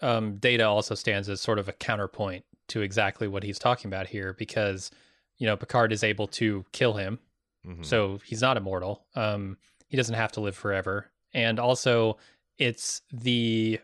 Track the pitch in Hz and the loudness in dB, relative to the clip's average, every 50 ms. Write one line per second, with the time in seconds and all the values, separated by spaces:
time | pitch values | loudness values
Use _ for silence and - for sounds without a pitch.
0 | 156 123 117 110 110 104 101 101 - 123 120 113 110 107 104 107 - - 107 - | 0 2 2 2 0 -2 -2 0 2 4 6 6 6 6 4 4 2 0 -4 -2
1 | - 113 101 101 98 104 98 - - 117 110 104 95 101 - - - - 110 104 | 0 0 0 0 -2 -4 -6 -4 -2 0 0 0 -2 -4 -8 -6 -4 -2 -2 -2
2 | 98 - - - 104 95 90 87 - _ _ _ _ - - 113 104 95 98 113 | -4 -6 -4 -4 -4 -4 -4 -8 -12 _ _ _ _ -8 -4 -4 -4 0 2 2
3 | 104 98 - - 113 98 98 95 101 104 98 - - 123 120 - - 101 95 95 | 2 2 0 -2 -4 -4 -4 -4 -6 -6 -6 0 2 2 2 2 -2 -6 -6 -6
4 | 92 - - 101 95 95 92 - 107 - - 113 107 101 95 92 - - - _ | -6 -6 -8 -8 -6 -8 -8 -8 -10 -4 -2 0 0 0 -2 -4 -8 -12 -16 _
5 | _ _ _ _ _ _ _ - 120 110 104 95 - - - 123 113 110 110 101 | _ _ _ _ _ _ _ -2 0 0 0 0 -2 0 2 4 4 4 2 2
6 | 113 107 101 110 104 - - - 117 107 101 95 95 - - - 131 117 107 101 | 2 0 2 0 -4 -4 -2 0 0 0 0 -2 -6 -10 -2 0 0 2 2 0
7 | 95 95 113 - _ _ _ _ _ _ _ _ - 90 87 85 82 73 123 110 | -4 -4 -6 -8 _ _ _ _ _ _ _ _ -16 -14 -12 -12 -2 0 2 2
8 | 101 95 98 101 - - 113 107 127 131 127 107 95 95 95 90 90 98 101 - | 2 0 -2 -8 -8 -10 -4 0 2 2 2 0 -2 -2 -4 -4 -4 -6 -8 -8
9 | _ _ _ 123 110 107 104 101 98 95 95 - _ _ _ _ _ _ 139 131 | _ _ _ -2 -2 -2 -2 -4 -6 -8 -10 -14 _ _ _ _ _ _ -2 0
10 | 117 113 113 113 110 - - 110 107 98 95 - - 104 98 95 92 95 98 101 | 0 0 0 -2 -2 -2 -2 -4 -4 -4 -4 -4 -4 -2 -2 0 -2 -2 -4 -4
11 | - - _ _ _ _ - 127 117 117 110 117 120 123 127 - - 131 120 117 | -6 -10 _ _ _ _ -2 2 2 2 2 2 2 2 2 4 4 4 4 6
12 | 113 110 107 - - - _ _ _ _ _ - 127 120 113 - - - - - | 4 4 2 -2 -10 -20 _ _ _ _ _ 0 0 0 0 -2 -6 -8 -8 -8
13 | - _ 131 117 120 127 120 120 117 113 113 113 110 113 110 - | -10 _ -12 -4 0 2 2 4 2 2 2 2 2 2 0 -2